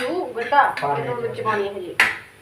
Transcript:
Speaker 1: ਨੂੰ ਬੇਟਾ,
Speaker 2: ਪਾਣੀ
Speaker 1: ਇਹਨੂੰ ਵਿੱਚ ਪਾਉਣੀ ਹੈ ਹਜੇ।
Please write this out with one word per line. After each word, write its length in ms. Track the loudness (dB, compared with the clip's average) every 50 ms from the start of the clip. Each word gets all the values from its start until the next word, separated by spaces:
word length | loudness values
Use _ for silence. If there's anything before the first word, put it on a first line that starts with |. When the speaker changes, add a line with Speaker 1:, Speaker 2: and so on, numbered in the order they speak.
Speaker 1:
ਨੂੰ 340 | 0 0 0 -2 -2 -2 -4
ਬੇਟਾ, 400 | -4 0 4 6 6 6 6 2 0
Speaker 2:
ਪਾਣੀ 180 | -2 0 0 0
Speaker 1:
ਇਹਨੂੰ 160 | 0 -2 -2
ਵਿੱਚ 240 | -2 -4 -4 -4 -2
ਪਾਉਣੀ 280 | -2 0 0 0 0 -2
ਹੈ 40 |
ਹਜੇ। 220 | -4 -6 -8 -2 0 0 0 0 0 -6 -12 -16 -20 -20